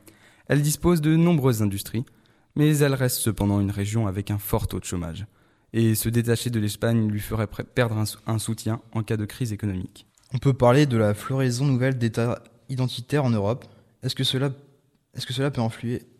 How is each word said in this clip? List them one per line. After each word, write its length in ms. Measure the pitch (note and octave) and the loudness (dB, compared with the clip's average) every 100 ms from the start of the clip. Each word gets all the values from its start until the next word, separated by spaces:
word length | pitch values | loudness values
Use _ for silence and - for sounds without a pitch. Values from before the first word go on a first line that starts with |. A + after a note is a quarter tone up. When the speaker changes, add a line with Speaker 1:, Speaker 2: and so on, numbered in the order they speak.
| - _ _ _ - | -16 _ _ _ -2
Speaker 1:
Elle 160 | C#3+ | 0
dispose 380 | D3 D3+ E3+ F3 | 0 0 2 2
de 160 | D3+ D#3+ | 4 4
nombreuses 440 | E3+ E3 C3 A2 | 4 4 2 2
industries, 440 | G#2 G2 - A2 A#2+ _ _ _ _ | 0 -2 -6 -6 -8 _ _ _ _
mais 240 | - D3+ D3+ | 0 2 4
elle 160 | D3 | 2
reste 240 | C3+ B2+ - | 2 0 0
cependant 420 | - G2+ G2+ G2+ | 0 0 2 2
une 120 | G2 | 0
région 340 | F#2+ G2+ A2 G#2+ | -2 -2 -2 -2
avec 240 | F#2+ F#2+ | -2 -4
un 80 | G#2 | -4
fort 300 | - A2+ - | -2 -2 -2
taux 100 | G2 | -6
de 60 | |
chômage. 420 | - F2+ E2 D#2+ A2+ _ _ _ _ | -6 -6 -6 -8 -12 _ _ _ _
Et 240 | A2+ A2+ A2 | 0 2 2
se 120 | A2+ | 0
détacher 420 | A#2 A#2 A2+ B2 | 0 2 0 0
de 100 | A#2 | -2
l'Espagne 480 | G#2 G2+ A#2 A#2 G#2+ | -2 -2 0 2 0
lui 120 | G#2 | -2
ferait 280 | G2+ A2 G#2 | -4 -4 -4
pré-, 160 | - | -6
perdre 340 | G#2+ - A#2 G#2+ | -6 -2 0 0
un 80 | G#2 | -2
sou-, 140 | - - | -4 -4
un 120 | A2 | -4
soutien 420 | - A2 A2 A2+ - | -4 -4 -4 -6 -6
en 100 | A2+ | -6
cas 140 | G#2+ A2 | -2 -4
de 80 | |
crise 280 | G#2+ - B2 | -4 -6 -6
économique. 540 | G2+ G#2 F#2 - - - _ _ | -4 -4 -4 -8 -12 -20 _ _
Speaker 2:
On 60 | B2 | -2
peut 160 | C#3 | 0
parler 320 | B2 A#2+ B2+ D3 | 4 6 6 4
de 100 | A#2 | 4
la 160 | G#2 | 2
floraison 540 | G#2 - C3+ C3 A#2+ C#3+ | 0 -2 -2 0 0 2
nouvelle 320 | B2+ C3 B2+ | 2 2 0
d'États 440 | A#2 A2+ A#2 - - _ - | -2 0 -2 -2 -8 _ -8
identitaires 560 | B2+ B2+ - A#2+ D3 | -4 -4 -4 -4 0
en 60 | C3 | 2
Europe. 360 | A2+ G2 C#3 - - _ _ | 2 0 -2 -6 -20 _ _
Est-ce 120 | C3 | -6
que 100 | - | -2
cela, 260 | C3 C3 C#3 C3 - _ _ _ _ | -2 0 -2 -4 -12 _ _ _ _
est-ce 120 | - - | -14 -8
que 80 | |
cela 160 | C3 C#3 | -2 -2
peut 100 | C3+ | 0
influer, 420 | A2+ - A#2 B2 - _ | -2 -4 -6 -6 -8 _